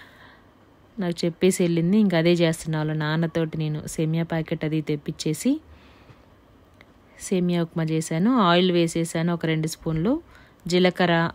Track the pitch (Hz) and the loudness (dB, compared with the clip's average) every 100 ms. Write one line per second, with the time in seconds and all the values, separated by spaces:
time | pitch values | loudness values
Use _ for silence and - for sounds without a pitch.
0 | - - - - _ _ _ _ _ - | -20 -20 -20 -20 _ _ _ _ _ -8
1 | 180 170 175 160 185 190 175 170 165 208 | -6 -2 -4 2 2 4 2 2 2 4
2 | 208 170 165 175 165 160 - 156 156 156 | 4 4 4 4 2 0 -4 -2 -2 -2
3 | 151 160 165 165 160 160 156 151 - - | -2 0 0 -2 -4 -4 -4 -6 -8 -4
4 | 160 165 165 165 156 160 156 156 147 147 | -2 -2 -2 -4 -4 -6 -2 -4 -2 -6
5 | - 156 160 156 247 311 - - - - | -6 -6 -6 -2 -2 -2 -6 -20 -20 -20
6 | - - _ _ _ _ _ _ - _ | -20 -20 _ _ _ _ _ _ -20 _
7 | _ - - 185 175 175 165 - 160 160 | _ -18 -4 0 0 0 -2 -2 -2 -2
8 | 156 160 208 262 185 175 185 175 165 165 | -2 0 2 2 4 4 4 2 0 0
9 | 165 170 170 170 160 160 156 - 165 160 | -4 -2 -2 -2 -2 -2 -4 -6 -6 -2
10 | 180 311 - - - _ 170 180 180 175 | 0 -2 -6 -20 -20 _ -2 2 2 2
11 | 175 165 165 | 2 2 0